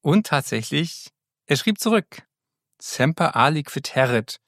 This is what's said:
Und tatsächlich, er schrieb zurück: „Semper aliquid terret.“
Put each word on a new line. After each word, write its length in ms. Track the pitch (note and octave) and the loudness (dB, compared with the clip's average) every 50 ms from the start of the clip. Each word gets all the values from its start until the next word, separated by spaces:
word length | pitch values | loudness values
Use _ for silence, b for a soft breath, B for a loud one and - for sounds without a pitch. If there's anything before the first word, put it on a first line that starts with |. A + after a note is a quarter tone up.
Und 260 | _ C#3+ D#3+ G#3+ G#3+ | _ 4 2 2 2
tatsächlich, 840 | - E3+ C#3 B2+ - - A2+ A2+ - C#3+ D3 E3 E3 - - - - _ _ _ _ _ _ _ | 2 0 -2 0 -2 -4 -4 -4 -4 -4 -4 -4 -4 -8 -14 -18 -20 _ _ _ _ _ _ _
er 80 | - D3 | 0 0
schrieb 240 | C3+ - A3+ G#3+ - | 2 2 -2 -2 0
zurück: 440 | - A3 A3 G#3+ E3+ _ - - _ _ _ _ _ _ _ _ _ _ _ _ | 0 0 0 0 0 _ -18 -20 _ _ _ _ _ _ _ _ _ _ _ _
„Semper 560 | - - - - B2+ D3 D#3+ - F3+ - - | -14 -14 -2 0 0 0 2 0 -2 0 2
aliquid 500 | A#2 A#2+ C#3 D#3 D3+ C#3+ - - C3+ C3 | 4 2 4 2 0 -4 -6 -8 -8 -8
terret.“ 540 | - - C3+ C3 B2+ B2 A2+ G#2+ - - - _ | -2 0 2 2 4 2 0 -2 -4 -14 -16 _